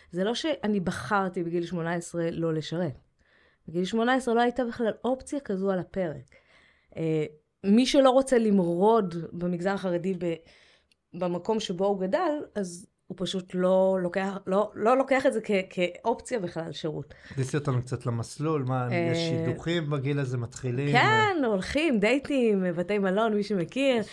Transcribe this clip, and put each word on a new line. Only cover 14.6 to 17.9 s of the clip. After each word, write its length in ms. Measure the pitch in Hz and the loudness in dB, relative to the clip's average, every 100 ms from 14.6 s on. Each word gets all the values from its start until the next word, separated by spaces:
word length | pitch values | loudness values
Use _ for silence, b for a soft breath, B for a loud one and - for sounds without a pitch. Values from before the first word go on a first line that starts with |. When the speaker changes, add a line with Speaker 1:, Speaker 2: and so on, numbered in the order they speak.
| 208 | 0
Speaker 1:
לא 220 | - 214 262 | 0 2 4
לוקח 300 | 262 262 269 | 4 2 2
את 60 | |
זה 80 | 220 | 0
כ-, 60 | 214 196 185 | 0 -2 -2
כאופציה 680 | - 175 - 226 247 - 247 | -2 -2 -2 -4 -4 -4 -6
בכלל, 340 | 175 170 165 | -4 -6 -8
שירות. 420 | 151 160 151 143 B B | -6 -6 -6 -10 B B
Speaker 2:
תכניסי 280 | 135 131 151 | -6 -4 -2
אותנו 260 | 147 123 | -2 -2
קצת 240 | 123 | -2